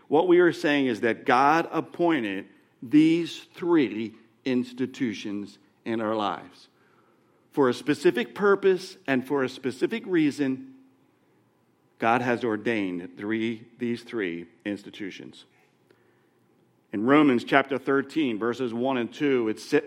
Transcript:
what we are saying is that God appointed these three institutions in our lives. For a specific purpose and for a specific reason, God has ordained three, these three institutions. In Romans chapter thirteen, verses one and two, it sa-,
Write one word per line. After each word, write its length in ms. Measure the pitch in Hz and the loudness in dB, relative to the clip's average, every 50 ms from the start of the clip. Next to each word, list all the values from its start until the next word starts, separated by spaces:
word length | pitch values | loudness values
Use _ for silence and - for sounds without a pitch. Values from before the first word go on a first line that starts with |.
| _ | _
what 200 | - 139 151 175 | 0 2 2 4
we 120 | 180 175 175 | 6 6 6
are 120 | 180 170 | 6 4
saying 360 | 147 - - 156 143 143 135 | 2 0 0 0 2 2 2
is 140 | 131 117 101 | 0 0 0
that 240 | 110 113 110 - - | 0 -2 -2 0 2
God 420 | - 127 123 139 143 156 165 165 - | 2 4 6 6 6 4 2 0 -2
appointed 760 | - 160 143 - - - 170 170 165 139 113 101 95 95 95 - _ _ _ _ _ _ 131 | -4 -6 -6 -6 -4 -2 0 0 0 0 -2 -4 -6 -8 -10 -12 _ _ _ _ _ _ -4
these 640 | 120 127 151 160 160 165 170 165 151 - - - - - | 4 6 6 6 6 4 2 0 -4 -8 -14 -16 -20 -14
three 580 | - 185 170 175 160 135 101 104 107 117 104 - - - _ _ _ _ | -6 -2 2 4 4 4 2 0 -4 -6 -6 -8 -14 -20 _ _ _ _
institutions 1120 | 135 127 123 120 120 - - 131 123 - - 139 117 101 - - 110 101 104 101 98 - _ _ _ _ _ _ | -2 -2 0 -2 -4 -4 -6 -6 -6 -4 -4 -4 -4 -4 -6 -8 -8 -8 -8 -10 -12 -14 _ _ _ _ _ _
in 160 | 117 113 113 | -6 -4 -2
our 140 | 110 107 110 | -2 -2 -2
lives. 520 | 110 104 95 85 - - - - - - _ _ _ _ _ _ _ _ _ _ _ _ _ _ _ _ _ | -2 -2 -2 -4 -6 -10 -16 -20 -20 -20 _ _ _ _ _ _ _ _ _ _ _ _ _ _ _ _ _
For 180 | - - 139 123 | 0 2 2 2
a 40 | 120 | 2
specific 600 | 123 - - 147 - - 180 170 240 233 - - | 0 -2 -4 -2 2 2 2 2 2 -2 -4 -4
purpose 640 | - 202 202 196 196 190 190 190 175 185 - - - _ | 0 2 2 2 4 4 2 2 2 -2 -10 -18 -10 _
and 200 | - 135 127 127 | -2 -2 -2 -2
for 160 | - 147 139 131 | -2 -2 -2 -2
a 60 | 123 | -2
specific 540 | - - - 131 113 - - 175 220 226 - | -4 -6 -8 -8 -4 -4 -4 -4 -4 -6 -4
reason, 680 | 190 185 165 156 147 123 139 143 131 131 131 - - - - _ _ _ _ _ _ _ _ _ _ _ _ _ _ _ _ _ _ _ _ _ _ _ - | -2 0 2 2 2 0 0 -2 -2 -2 -4 -8 -16 -20 -20 _ _ _ _ _ _ _ _ _ _ _ _ _ _ _ _ _ _ _ _ _ _ _ -2
God 220 | - 113 117 123 | 0 2 2 2
has 220 | 123 127 120 110 123 | 2 0 -2 0 -2
ordained 760 | 120 107 107 104 120 117 110 101 92 90 87 90 90 - | -2 -4 -2 -2 -2 -2 -2 -2 -4 -4 -8 -10 -12 -14
three, 500 | - 104 104 110 113 110 113 117 110 120 - - | -10 -6 -6 -4 -2 -2 -4 -6 -8 -12 -20 -12
these 260 | - 123 120 120 117 - | -8 -6 -6 -6 -6 -8
three 440 | - - 117 98 90 85 85 87 85 _ _ _ | -10 -6 -6 -4 -4 -6 -8 -12 -14 _ _ _
institutions. 800 | 104 101 92 - - - - 107 90 82 - 67 64 - - - _ _ _ _ _ _ _ _ _ _ _ _ _ _ _ _ _ _ _ _ _ _ _ _ _ _ _ _ _ - | -6 -6 -6 -10 -14 -14 -12 -12 -12 -12 -14 -18 -20 -20 -20 -20 _ _ _ _ _ _ _ _ _ _ _ _ _ _ _ _ _ _ _ _ _ _ _ _ _ _ _ _ _ -6
In 120 | 101 107 | -2 2
Romans 380 | 123 143 151 151 143 123 113 - | 4 6 6 6 6 4 2 0
chapter 340 | - 151 139 131 - 135 | 2 2 2 2 0 -4
thirteen, 640 | 123 - - 135 139 135 135 - 160 156 127 113 98 | -6 -2 0 0 0 -2 -2 -4 -2 -2 -2 -2 -2
verses 340 | 110 120 120 117 131 120 110 | -2 -4 -4 -4 -6 -6 -4
one 240 | 117 123 135 135 | -4 -4 -2 -2
and 160 | 123 117 - - | -2 -4 -6 -4
two, 340 | - 151 143 135 123 117 110 | -2 0 0 2 2 0 -2
it 100 | 107 - | -4 -6
sa-, 200 | - - 147 143 143 | -4 -2 0 0 0